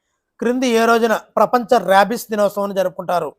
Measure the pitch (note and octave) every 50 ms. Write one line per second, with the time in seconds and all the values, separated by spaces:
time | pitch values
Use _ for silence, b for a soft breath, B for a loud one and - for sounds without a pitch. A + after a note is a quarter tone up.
0 | _ _ _ _ _ _ _ - - A3+ B3 B3+ C4+ B3 A3+ A3 A3+ A3+ A#3 A3+
1 | A3+ A3+ G#3+ F3 - _ - G#3+ A3 - - B3 A#3 - B3+ A3+ F3+ F3 F#3+ G3
2 | G#3 F#3+ A#3+ A3 - - A3 G#3 G#3 G3 G3+ G#3 G3+ G3+ G3 F#3+ F#3 F3+ F3 -
3 | F3+ E3 F3+ F3 E3 C#3+ -